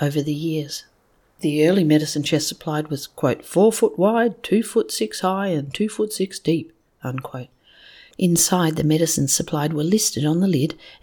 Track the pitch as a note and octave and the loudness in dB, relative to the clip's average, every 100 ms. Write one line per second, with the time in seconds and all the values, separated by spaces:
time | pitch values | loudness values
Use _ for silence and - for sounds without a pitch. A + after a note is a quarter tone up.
0 | D3 D3 D3 D3 D#3+ D#3 C#3 - - _ | -2 0 -2 -2 -2 -4 -4 -10 -14 _
1 | _ _ _ _ D#3 D3+ D#3 G3 D#3 D3+ | _ _ _ _ -2 2 4 4 4 4
2 | D3+ D3+ C#3+ D3+ D3+ - - D3+ D#3 C#3 | 2 -4 0 0 -2 -8 -6 -4 -4 -6
3 | - - C#3 - - E3+ G#3+ G#3+ A3+ - | -8 -2 -2 -2 -2 4 4 4 0 2
4 | G3 A#3 A#3 - - G#3+ A3+ A3+ - - | 2 2 0 -2 0 0 0 -2 -2 -2
5 | G#3+ - F#3 F#3+ G3 D#3 C#3 - G#3+ - | -6 -4 -2 -2 -2 -2 -4 -4 -4 -2
6 | G#3+ - F#3+ - - E3 - _ _ _ | -4 -2 -6 -4 -2 -2 -2 _ _ _
7 | B2+ B2 - B2+ B2 _ _ _ - - | -8 -8 -8 -12 -16 _ _ _ -20 -20
8 | - - F3+ E3+ - F#3 E3 D#3+ D3+ D#3 | -14 -2 2 2 2 2 2 0 2 2
9 | E3 - C#3 - E3 D3+ D3+ D3+ D#3+ G#3+ | 2 0 -2 -2 -2 -2 -2 -2 0 0
10 | - - D3 E3 F#3+ D3+ C#3+ - - - | 0 -2 0 2 2 2 0 -4 -18 -6